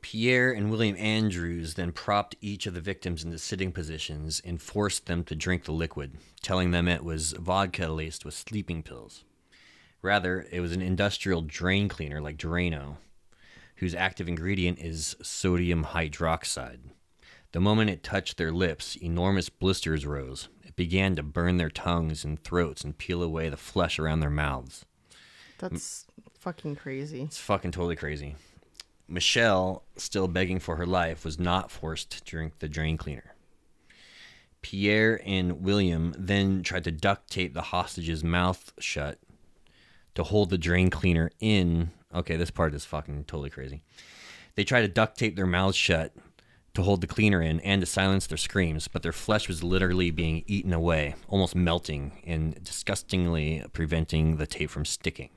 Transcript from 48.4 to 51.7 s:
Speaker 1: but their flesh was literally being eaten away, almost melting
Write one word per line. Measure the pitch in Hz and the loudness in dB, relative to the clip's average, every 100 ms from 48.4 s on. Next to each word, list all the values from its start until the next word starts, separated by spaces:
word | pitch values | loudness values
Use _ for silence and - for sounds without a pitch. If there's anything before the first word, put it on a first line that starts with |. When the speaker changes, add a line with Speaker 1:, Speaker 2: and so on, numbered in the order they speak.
| - 101 87 78 - | -2 2 2 0 -4
Speaker 1:
but | 78 | -4
their | 85 | -4
flesh | - - 107 - | -4 0 0 0
was | 82 | -4
literally | 87 90 92 90 87 | 2 4 4 4 2
being | 80 82 80 - | 2 0 0 -2
eaten | 101 95 | -2 0
away, | 85 85 80 73 - - | 2 2 2 0 -6 -2
almost | 98 90 | 2 2
melting | 87 87 | 2 2